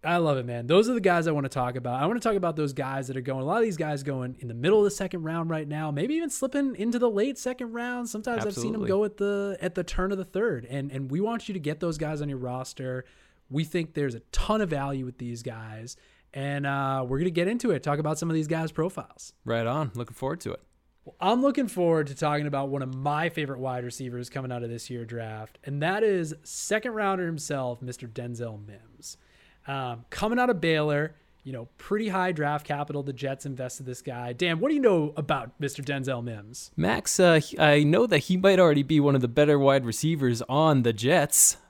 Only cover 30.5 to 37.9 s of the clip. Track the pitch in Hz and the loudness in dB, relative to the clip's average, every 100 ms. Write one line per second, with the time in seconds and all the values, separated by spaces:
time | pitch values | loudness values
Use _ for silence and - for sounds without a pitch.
30.5 | 202 165 160 151 147 156 - _ _ 135 | 2 2 2 2 2 0 -6 _ _ -12
31.5 | 127 117 _ - 208 220 185 185 165 147 | -10 -12 _ -4 -2 0 0 0 0 0
32.5 | 147 - 143 147 143 139 127 135 135 143 | 0 -2 -4 -2 -4 -6 -6 -6 -6 -8
33.5 | 127 127 - 127 123 - 120 123 123 180 | -8 -8 -8 -10 -10 -8 -8 -8 -2 0
34.5 | 165 254 302 254 180 151 147 143 143 127 | 2 2 6 6 6 2 -2 -2 -2 -2
35.5 | _ 143 - 131 139 131 123 120 110 104 | _ -6 -6 -6 -4 -4 -4 -6 -10 -12
36.5 | 123 - - 175 226 - - 180 160 - | -18 -10 -2 0 0 -2 4 8 8 4
37.5 | - 151 147 147 | 4 6 8 6